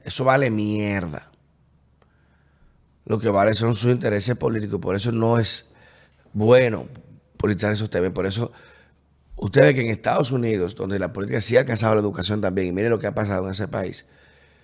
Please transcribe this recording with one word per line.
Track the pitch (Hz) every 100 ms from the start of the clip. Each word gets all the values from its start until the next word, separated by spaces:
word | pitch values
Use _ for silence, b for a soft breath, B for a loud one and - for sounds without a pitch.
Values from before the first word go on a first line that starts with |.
| -
eso | -
vale | 131 135 135
mierda. | 110 104 107 104 101 87 73 - _ _ _ _ _ _ _ _ _ _ _ _ _ _ _ _ _
Lo | - 110
que | 110
vale | 98 104
son | 110 117 110
sus | 120
intereses | 127 123 104 101 123
políticos, | 135 113 104 104
por | 87 95
eso | 110
no | 113 113 117
es | 110 - - b b b b b b
bueno | 101 107 123 127 104 - - - - _ -
politizar | 101 101 104
esos | 104 110
temas. | 95 92
Por | 87 92
eso | 104 120 b b b b b _ _ _ -
usted | 101 135
ve | 143 131
que |
en | 117
Estados | 110 113 120 135
Unidos, | 127 117 107 90
donde | 107 95 98
la | 92
política | - 101 123
sí | 107 120
ha |
alcanzado | 139 113 110 110
la |
educación | 104 - 90 107
también, | 101 92 90
y |
mire | 92 113
lo | 110
que | 101
ha |
pasado | 107 104 95 95
en |
ese | 95 95
país, | - 95 - - b b b b b